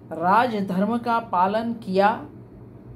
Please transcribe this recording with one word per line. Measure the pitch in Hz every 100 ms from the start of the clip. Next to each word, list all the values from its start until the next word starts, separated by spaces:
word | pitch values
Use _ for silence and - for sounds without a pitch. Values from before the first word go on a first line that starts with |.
| -
राजधर्म | 160 170 208 - 214 190 185 208 233
का | 233 226
पालन | 226 180 185 214 233
किया?" | 214 - 185 202 226 - - - - - - -